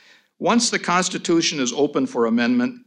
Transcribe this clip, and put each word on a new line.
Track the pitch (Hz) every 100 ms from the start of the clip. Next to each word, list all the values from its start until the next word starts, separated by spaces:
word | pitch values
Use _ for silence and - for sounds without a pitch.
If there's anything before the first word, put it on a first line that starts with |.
| - - _ -
Once | 156 233 233
the | 185
Constitution | - 175 180 - - 165 160 156
is | 123
open | 123 143 143 131
for | 127 117
amendment, | 117 120 123 123 -